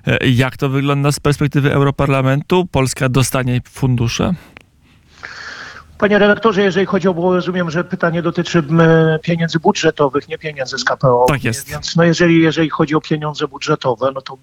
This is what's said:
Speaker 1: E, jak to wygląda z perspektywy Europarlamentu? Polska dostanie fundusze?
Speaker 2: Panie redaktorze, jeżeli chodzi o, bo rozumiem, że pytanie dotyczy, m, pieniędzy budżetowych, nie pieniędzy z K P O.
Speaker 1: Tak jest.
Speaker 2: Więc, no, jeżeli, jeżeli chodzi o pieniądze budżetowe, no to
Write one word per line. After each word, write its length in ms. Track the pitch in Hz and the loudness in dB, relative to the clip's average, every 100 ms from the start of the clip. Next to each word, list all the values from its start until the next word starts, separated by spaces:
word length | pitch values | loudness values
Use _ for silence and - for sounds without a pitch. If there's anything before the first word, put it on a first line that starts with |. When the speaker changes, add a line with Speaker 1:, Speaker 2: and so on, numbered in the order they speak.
| - | -2
Speaker 1:
E, 220 | 123 135 | 0 2
jak 280 | 120 131 - | 2 0 -2
to 120 | 143 | -2
wygląda 440 | 139 139 143 143 | -2 0 0 0
z 80 | 139 | 0
perspektywy 520 | 147 139 147 143 139 | 0 0 0 0 2
Europarlamentu? 960 | 143 139 135 139 135 131 139 - 185 180 | 2 2 0 0 2 2 0 0 0 0
Polska 380 | 135 131 - 131 | 0 0 0 0
dostanie 520 | 135 123 131 127 123 - | 2 2 0 -2 -2 -4
fundusze? 640 | - 131 120 117 - 190 170 - - _ _ _ _ _ - - - - - - - - - | -4 -2 0 -2 -2 -2 -4 -8 -20 _ _ _ _ _ -20 -20 -18 -18 -16 -18 -20 -20 -2
Speaker 2:
Panie 200 | 208 208 | 2 4
redaktorze, 440 | 202 208 226 180 | 4 4 2 2
jeżeli 240 | 202 175 185 | 2 0 0
chodzi 220 | 196 185 | 0 0
o, 60 | |
bo 200 | 165 185 | 0 0
rozumiem, 360 | 180 165 180 170 | 0 -2 -4 -2
że 140 | 160 | -4
pytanie 380 | 175 185 170 165 | -4 -2 -2 0
dotyczy, 360 | 165 170 160 170 | -2 -2 0 0
m, 220 | 143 165 165 165 160 160 | 2 4 6 6 4 0
pieniędzy 360 | - 170 165 160 | -2 -2 -2 0
budżetowych, 680 | - - 160 - 143 143 - | 0 0 0 2 0 0 -6
nie 100 | 160 | -10
pieniędzy 400 | 156 143 131 131 | -10 -8 -8 -6
z 60 | |
K 120 | 131 127 | -4 0
P 120 | 131 | 2
O. 180 | 123 123 | 4 2
Speaker 1:
Tak 160 | 135 | 0
jest. 240 | 113 113 - | -4 -6 -8
Speaker 2:
Więc, 280 | 151 - 165 | -12 -4 0
no, 80 | |
jeżeli, 380 | 170 165 175 165 | 2 2 2 4
jeżeli 280 | 160 151 156 | 2 0 -2
chodzi 240 | - 147 | -2 -2
o 60 | 156 | -2
pieniądze 480 | - 156 151 147 147 | -2 -6 -6 -6 -8
budżetowe, 640 | 135 160 156 135 113 131 | -6 -4 -2 -2 -2 -4
no 60 | 135 | -6
to 180 | - 135 | -12 -18